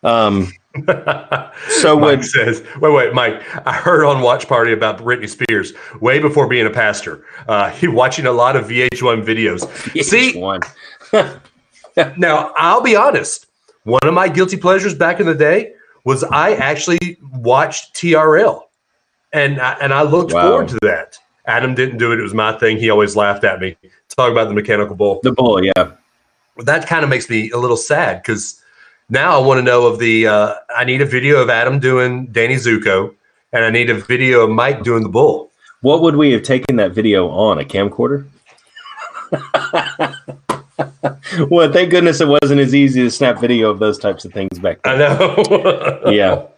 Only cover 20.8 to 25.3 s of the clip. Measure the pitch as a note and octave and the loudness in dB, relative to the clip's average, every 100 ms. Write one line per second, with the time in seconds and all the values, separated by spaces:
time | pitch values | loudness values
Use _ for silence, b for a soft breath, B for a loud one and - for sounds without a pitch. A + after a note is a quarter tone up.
20.8 | G#2 E2+ - - _ _ - A2+ B2+ B2 | -2 -2 -8 -18 _ _ -4 -2 -2 -2
21.8 | C3 A#2 A#2 A#2 G#2 G#2+ G#2+ A2 A2+ A2 | -4 -2 -2 -2 -4 -2 -2 0 -2 0
22.8 | A2+ G#2 G#2 G#2 G2+ G2+ G#2 F#2 F#2 F2 | 0 2 2 0 0 0 -2 -2 -8 -10
23.8 | _ b _ - B2 A#2 A2 G#2 G#2 G#2 | _ b _ -2 0 2 0 -2 0 -2
24.8 | G#2 G2 G#2 F#2+ C3 | -2 0 -2 0 -2